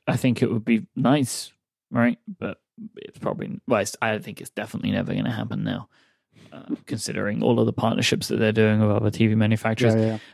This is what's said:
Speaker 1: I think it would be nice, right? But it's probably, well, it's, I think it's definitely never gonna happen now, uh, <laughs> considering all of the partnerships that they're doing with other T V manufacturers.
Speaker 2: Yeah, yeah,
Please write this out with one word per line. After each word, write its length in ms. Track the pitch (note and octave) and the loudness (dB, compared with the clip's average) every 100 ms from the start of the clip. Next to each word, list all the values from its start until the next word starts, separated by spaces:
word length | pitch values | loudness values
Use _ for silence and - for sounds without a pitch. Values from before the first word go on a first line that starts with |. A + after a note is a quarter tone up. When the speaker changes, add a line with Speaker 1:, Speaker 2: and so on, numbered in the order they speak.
| - | -4
Speaker 1:
I 80 | D#3+ | 0
think 240 | C3 A2+ | 2 2
it 80 | B2+ | 0
would 140 | A2+ A2+ | 0 2
be 200 | A2+ - - | 0 0 0
nice, 560 | B2 D3 B2+ - - _ _ _ - | 2 4 2 -4 -12 _ _ _ -6
right? 280 | B2 A#2+ - - | 0 2 0 -10
But 340 | F#3+ G2 - _ - - - | -8 -8 -10 _ -18 -18 -16
it's 200 | - - | -18 -8
probably, 420 | - - G2 - - | -6 -4 -6 -8 0
well, 140 | G#2+ | 0
it's, 140 | G2 - | 0 -2
I 160 | A2+ G#2+ | -2 -2
think 220 | - F#2+ | -6 -14
it's 100 | - | -12
definitely 400 | - A2 A2+ G#2 | -10 -8 -4 -2
never 220 | G2 F#2+ | -2 -2
gonna 180 | F#2 G#2 | -2 -2
happen 320 | A2 A2+ G#2+ | -4 -6 -4
now, 260 | - - - _ _ _ _ _ - | -4 -6 -10 _ _ _ _ _ -20
uh, 240 | - - - | -18 -10 -10
<laughs> 100 | - | -8
considering 560 | A2+ A#2+ G2 G2 A2+ | -8 -6 -4 -4 0
all 180 | A2+ A#2 | 2 4
of 60 | A2+ | 2
the 80 | |
partnerships 540 | - A2+ - A2+ A2 - | 2 0 2 0 0 -2
that 100 | A2 | 0
they're 140 | A2 | 2
doing 280 | A2+ A2 G#2+ | 4 4 4
with 120 | G#2+ | 2
other 180 | G#2 G#2+ | 2 0
T 140 | - A2 | 2 2
V 60 | A2 | 4
manufacturers. 600 | A2 A2 A2+ A2+ A#2+ A2 | 2 2 0 2 4 4
Speaker 2:
Yeah, 60 | |
yeah, 160 | A2 A2 - | 2 -2 -8